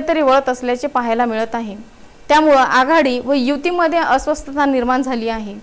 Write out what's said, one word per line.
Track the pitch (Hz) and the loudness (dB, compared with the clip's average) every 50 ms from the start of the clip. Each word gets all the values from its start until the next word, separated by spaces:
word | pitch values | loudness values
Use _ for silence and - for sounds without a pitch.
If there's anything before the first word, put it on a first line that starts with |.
| 311 320 | 2 2
तरी | 330 320 | 0 2
वळत | 294 262 262 277 269 262 | 2 4 4 2 2 0
असल्याचे | 254 - 254 247 247 247 285 285 | -4 -4 -4 -4 -4 -4 -4 -4
पाहायला | - 254 240 233 226 233 247 | -2 -2 -2 -2 0 0 -2
मिळत | 240 220 220 226 226 233 | -2 -2 -2 -4 -4 -6
आहे. | 233 226 208 190 214 226 - - - - - - - - - | -8 -8 -10 -12 -14 -16 -20 -20 -20 -20 -20 -20 -10 -2 2
त्यामुळे | 285 311 311 311 285 269 | 2 4 6 6 4 4
आघाडी | 254 - - 254 262 269 320 330 302 262 247 247 | 4 4 2 2 2 4 4 2 2 2 0 -2
व | 247 247 285 | -2 -2 0
युतीमध्ये | 277 240 254 294 285 294 349 359 349 339 320 330 339 | 0 0 0 -2 -2 -2 -2 0 0 0 0 0 0
अस्वस्थता | 320 - 247 262 - 302 311 302 - 277 269 294 285 | 0 2 0 0 0 -2 -4 -4 -6 -8 -4 -2 0
निर्माण | 277 269 254 233 247 254 254 | 0 2 0 0 0 0 0
झाली | 262 262 262 233 220 226 | -2 -2 -4 -4 -4 -4
आहे. | 226 220 214 202 202 214 | -6 -6 -8 -10 -12 -14